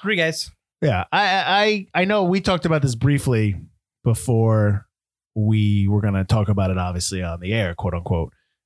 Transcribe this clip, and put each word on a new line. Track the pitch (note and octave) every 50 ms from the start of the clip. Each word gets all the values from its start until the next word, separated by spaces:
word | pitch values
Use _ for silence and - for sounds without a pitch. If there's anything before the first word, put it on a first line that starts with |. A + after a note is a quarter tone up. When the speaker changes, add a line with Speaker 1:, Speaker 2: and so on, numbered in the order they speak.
Speaker 1:
Three | - G3+ G#3+
guys. | E3+ E3 D#3+ D#3+ - - - - _ _ _ _ -
Speaker 2:
Yeah. | - D3 F#3+ F3+ - -
I, | - F#3+ G#3
I, | F#3+ F#3+ F#3+ D3
I, | D3+ F#3 G3+ G#3 G#3+ G#3+ G3+ F#3 - - E3+
I | F#3
know | G3 G#3+ G#3 F#3+
we | F3 F#3 G3
talked | - G#3 F#3 D#3 -
about | E3 D#3+ D3+
this | C#3 C3 A#2
briefly | A2+ B2 C#3+ C#3+ C3 - C3+ A#2+ A2 A2 G#2 F#2 E2+ - - _ _ _ _ _ _ -
before | A#2+ A2 - - B2+ A#2 A2+ A2+ A2+ A2 G#2+ G#2 G#2 G#2 G2+ - _ _ _ _ _ _ _ _ _ -
we | A2+ G#2 G#2+ A2 G#2+ G#2 G#2 G#2 G2+ G2
were | G2 G#2 G#2
gonna | G#2 G#2 G2 F#2+ F#2+
talk | - - A2 G2+ G#2
about | G2+ G2+ F#2+ F#2
it, | F#2 F#2
obviously, | F2+ F2+ F2 F2+ - - G2 F#2
on | F2+ E2+ E2 E2+
the | F2+ F#2 A2
air, | A2+ G2+ F2 E2+
quote | - - F2+ E2+
unquote. | E2+ F2 - F2+ E2 D#2 - _ _ _ _ _ _ _